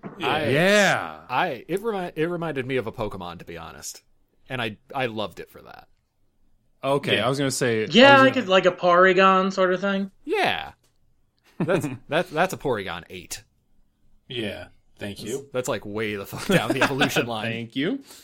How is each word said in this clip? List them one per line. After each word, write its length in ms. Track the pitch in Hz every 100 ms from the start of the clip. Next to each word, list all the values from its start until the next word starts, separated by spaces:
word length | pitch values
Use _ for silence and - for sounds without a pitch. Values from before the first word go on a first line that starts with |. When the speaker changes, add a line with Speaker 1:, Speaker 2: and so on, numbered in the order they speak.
| - -
Speaker 1:
Yeah. 80 | 117
Speaker 2:
I, 200 | 147 147
Speaker 3:
Yeah. 680 | 139 180 208 190 123 85 78 80
Speaker 2:
I, 360 | 131 175 123 -
it 120 | 185
remi-, 300 | 226 202 175 -
it 100 | 165
reminded 360 | 175 165 139 123
me 80 | 131
of 80 | 110
a 60 |
Pokemon, 480 | - 107 95 87 85
to 60 | -
be 120 | 82
honest. 440 | 82 71 - - _ _ _ _ -
And 120 | 127
I, 160 | 113 104 _
I 120 | 135 127
loved 340 | 110 101 82
it 100 | -
for 120 | -
that. 260 | 60 - - _ _ _ _ _ _ _ _ _
Speaker 3:
Okay, 320 | 135 139 123 101
Speaker 1:
Yeah. 100 | 113
Speaker 3:
I 40 |
was 80 | 139
gonna 120 | 139
say, 340 | 123 127 110 107
Speaker 4:
Yeah, 200 | 175 269
Speaker 3:
I 40 |
was 80 | 277
Speaker 4:
I 20 | 262
Speaker 3:
gonna 80 | 254
Speaker 4:
could, 80 | 190
like 160 | 190 180
a 60 |
Porygon 800 | 180 175 175 185 185 190 185 190
sort 200 | 190 185
of 60 | 180
thing. 320 | 196 196 196 - -
Speaker 2:
Yeah. 460 | 415 349 90 71 - _ _ _ _ _ _ _ -
That's, 280 | 170 180 139 127
<laughs> 120 | -
that, 200 | 147 175
that's 220 | 151 185
a 40 | 135
Porygon 460 | 147 113 92 85 -
eight. 340 | 92 - - - _ _ _ _ _ _ _ -
Speaker 1:
Yeah, 400 | 123 107 95 - _ _ _
thank 240 | 104 98
you. 80 | 113 131
Speaker 2:
That's, 140 | 131
that's, 140 | 127 123
like, 160 | 110 107
way 300 | 104 110 104
the 100 | 98
fuck 200 | 131 -
down 260 | 180 113
the 80 | 139
evolution 440 | 277 135 160 - 120
Speaker 3:
<laughs> 0 |
Speaker 2:
line. 180 | 110 113
Speaker 3:
Thank 300 | 113 117 131
you. 220 | 156 277 - -